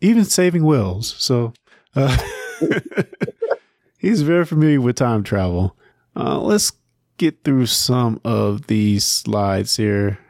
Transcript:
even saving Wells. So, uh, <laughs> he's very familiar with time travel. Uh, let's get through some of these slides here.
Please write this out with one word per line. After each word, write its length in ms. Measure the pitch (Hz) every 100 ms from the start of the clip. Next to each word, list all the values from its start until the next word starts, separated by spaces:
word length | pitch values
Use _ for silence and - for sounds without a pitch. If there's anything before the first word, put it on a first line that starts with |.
even 240 | 190 233
saving 400 | 202 - 180 170
Wells. 500 | 156 139 98 92 113 -
So, 340 | - 123 117 - _ _ _
uh, 220 | 139 139 127 - - - -
<laughs> 80 | - - - - - - - - 453 - _ _ _ _
he's 240 | 185 214
very 220 | 147 175
familiar 360 | 165 156 156 147
with 160 | 123 120
time 260 | 127 110
travel. 540 | 101 101 92 87 92 - _ _ _ -
Uh, 220 | 127 139
let's 320 | - 208 - - _ _ _ -
get 260 | 165 -
through 220 | 151 135 117
some 540 | - - 123 120 110
of 420 | 113 110 104 101 -
these 380 | 110 104 101
slides 720 | - - - 104 98 98 101 -
here. 420 | 107 101 101 98